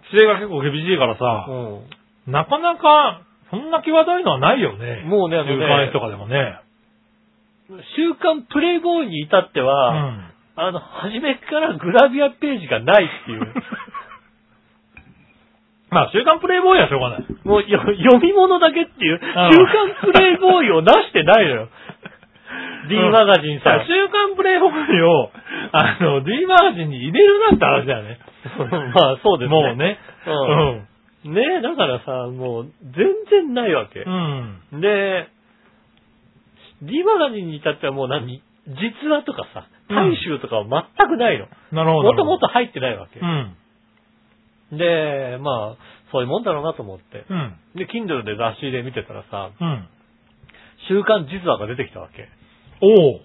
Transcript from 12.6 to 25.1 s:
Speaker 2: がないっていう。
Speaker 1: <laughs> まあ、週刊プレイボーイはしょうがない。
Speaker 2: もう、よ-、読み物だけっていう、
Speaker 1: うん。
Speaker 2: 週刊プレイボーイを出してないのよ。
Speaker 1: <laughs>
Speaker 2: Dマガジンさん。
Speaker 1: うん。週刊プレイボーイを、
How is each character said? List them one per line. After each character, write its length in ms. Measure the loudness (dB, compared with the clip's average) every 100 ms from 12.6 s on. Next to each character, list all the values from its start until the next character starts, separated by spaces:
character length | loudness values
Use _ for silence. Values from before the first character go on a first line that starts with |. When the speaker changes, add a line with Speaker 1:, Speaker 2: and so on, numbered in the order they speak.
| -4
Speaker 2:
が 120 | -4
な 200 | 2 2
い 40 | 2
っ 20 | -6 -14
て 60 |
い 60 | -10
う。 160 | -8
Speaker 1:
<laughs> 60 | -10 -12 -16 -14 -18 -18 -20 _ _ _ _ _ _ _ _ _ _ _ _ _ _ _ _ _
ま 140 | 0
あ、 60 | 0
週 100 | 0
刊 160 | 0 0
プ 80 | 0
レ 120 | 0
イ 20 |
ボ 120 | 4 4
ー 20 |
イ 40 |
は 60 | 2
し 60 |
ょ 40 | 0
う 20 |
が 80 | -4
な 80 | -6
い。 80 | -12 -12
Speaker 2:
も 140 | 0 0
う、 120 | 2
よ-、 100 | -2
読 400 | 0 2 6 6
み 100 | 6
物 280 | 4 4 4
だ 120 | 2
け 120 | 2
っ 20 | -6
て 180 | -4 -2
い 60 |
う、 40 | -2
Speaker 1:
う 20 |
ん。 20 | -4 0 6
Speaker 2:
週 60 | 8 8
刊 220 | 4 0 -2 4
プ 0 |
レ 220 | 6 6 4
イ 20 |
ボ 240 | 4 4
ー 40 | 4
イ 60 |
を 100 | 2
出 80 | 6
し 200 | 4 4
て 120 | 0
な 180 | 4 4
い 40 | 4
の 60 |
よ。 160 | -2 -8 -16 -20 -20 -20 -20
Speaker 1:
<laughs> 640 | _ _ -18 -14 -14 -14 -6
Speaker 2:
D 80 | 0 4
マ 160 | 6 6
ガ 100 | 4
ジ 160 | 2
ン 80 | -2
さ 160 | 2 2
ん。 40 |
Speaker 1:
う 40 |
ん。 20 | 2
週 200 | 0 0
刊 280 | 0 -2 0
プ 80 |
レ 120 | 0 2
イ 40 |
ボ 100 | 2
ー 20 |
イ 280 | 0 0 4
を、 300 | 4